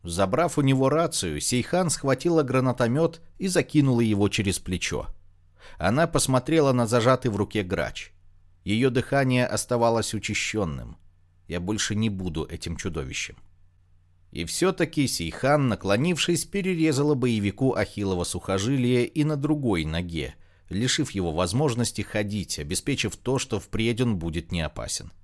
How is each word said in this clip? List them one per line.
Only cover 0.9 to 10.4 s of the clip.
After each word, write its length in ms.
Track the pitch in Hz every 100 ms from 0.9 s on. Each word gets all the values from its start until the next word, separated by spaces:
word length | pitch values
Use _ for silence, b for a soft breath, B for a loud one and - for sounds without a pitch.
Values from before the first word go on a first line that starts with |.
| 151 165 - 90 76
Сейхан 500 | - 123 120 175 180
схватила 520 | - 139 131 175 165
гранатомёт 800 | 135 131 127 120 117 131 165 - - -
и 100 | 185
закинула 540 | 180 131 151 139 117
его 260 | 117 101 101
через 300 | - 98 90
плечо. 480 | - 90 - 64 - - - - - _ B B
Она 300 | 92 123 165
посмотрела 680 | 151 - 131 - 160 139
на 140 | 123 113
зажатый 440 | 120 113 127 123
в 40 | 98
руке 280 | 101 107
грач. 480 | 92 90 69 - - - - - - _
Её 260 | - 110 131
дыхание 560 | 123 117 139 135 123 123
оставалось 680 | 107 - 120 117 117 104
учащённым. 840 | 110 - 107